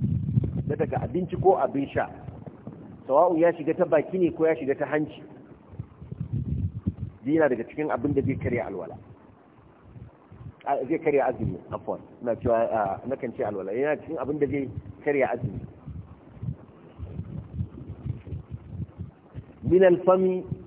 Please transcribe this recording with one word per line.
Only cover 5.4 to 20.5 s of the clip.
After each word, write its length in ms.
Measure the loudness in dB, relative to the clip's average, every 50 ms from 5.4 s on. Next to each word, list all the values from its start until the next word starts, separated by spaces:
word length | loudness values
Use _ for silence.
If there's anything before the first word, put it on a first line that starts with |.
| -20 -20 -20 -20 -20 -20 -14 -14 -14 -14 -14 -18 -16 -14 -10 -10 -8 -6 -4 -4 -4 -2 -4 -2 -2 -4 -4 -4 -6 -6 -6 -6 -8 -12 -10 -8 -2 0 4
yana 140 | 4 4 4
daga 160 | 4 0 -4
cikin 260 | -8 -6 -4 -2 -2
abin 240 | -2 -2 0 0 0
da 80 | 2
zai 140 | 2 0 0
karya 300 | -2 -2 -2 -2 -2 -2
alwala. 320 | -4 -6 -8 -8 -10 -12 -16 -18 -20 -20 -20 -20 -20 -20 -20 -20 -20 -20 -20 -20 -20 -20 -20 -20 -20 -18 -18 -18 -18 -20 -20 -20 -20 -20 -18 -16 -16 -16 -10 -4
A, 100 | -2 -2 -2 0 -2
zai 100 | -2 0
karya 280 | 2 2 4 4 2
azumi, 320 | 2 0 -2 -2 -4 -4 -6 -8 -8
afwan. 300 | -10 -8 -4 -4 -6 -6 -6 -16 -16 -8
Ina 120 | -4 -4 -2
cewa, 220 | 0 2 2 4 4 4 2
a, 300 | 2 0 0 0 -2 -4 -4
nakan 260 | -6 -6 -4 -6 -6 -4
ce 60 | -2 -4
alwala. 280 | -2 -2 -4 -6 -4
Yana 240 | -2 0 0 0 0 -2
cikin 160 | -4 -8 -6 -6
abin 200 | -4 -4 -2 0
da 80 | 0
zai 220 | 0 0 -2 -4 -4 -8 -10 -12 -12 -12 -6 -2
karya 260 | 0 2 2 2 2
azumi. 300 | 0 -2 -4 -4 -6 -6 -10 -12 -16 -16 -16 -14 -14 -14 -14 -16 -18 -20 -20 -20 -14 -10 -8 -8 -8 -8 -12 -20 -20 -20 -20 -20 -16 -14 -14 -12 -10 -10 -10 -10 -10 -12 -12 -10 -8 -8 -8 -8 -8 -14 -14 -14 -14 -12 -10 -10 -10 -10 -10 -12 -12 -12 -12 -12 -14 -14 -14 -12 -10 -10 -10 -10 -10 -14 -14 -14 -14 _ -20 -18 -16 -16 -16 -16 -12 -4
Min 200 | 0 4 8 8 10
al-fami, 600 | 8 8 6 6 6 6 6 6 2 2 0 -4 -6